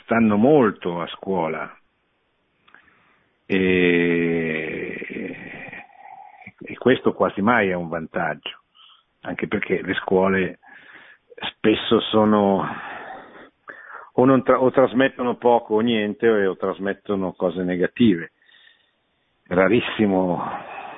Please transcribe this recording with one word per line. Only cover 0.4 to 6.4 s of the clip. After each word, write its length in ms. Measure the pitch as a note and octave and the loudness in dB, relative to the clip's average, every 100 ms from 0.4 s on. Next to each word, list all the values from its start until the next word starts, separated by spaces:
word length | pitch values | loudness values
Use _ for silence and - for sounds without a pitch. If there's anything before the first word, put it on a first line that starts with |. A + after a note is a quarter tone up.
| B2 D3+ A2 - F#2 F2 | 6 6 4 0 -6 -6
a 80 | D#2+ | -8
scuola. 680 | - - F#2+ D#2+ D#2+ D2 - _ _ _ _ _ _ _ _ _ - _ _ _ _ _ _ - | -10 -6 -2 -2 -4 -10 -16 _ _ _ _ _ _ _ _ _ -20 _ _ _ _ _ _ -4
E... 1500 | F#2+ F#2 F#2 F2+ F2 E2+ E2+ E2+ E2+ E2 D#2+ D#2 E2+ F2+ - - - F#2+ - - - - - - - - - - - | 0 2 2 2 2 2 0 0 -2 -4 -6 -8 -10 -10 -12 -12 -12 -12 -14 -16 -18 -18 -18 -20 -20 -20 -20 -20 -20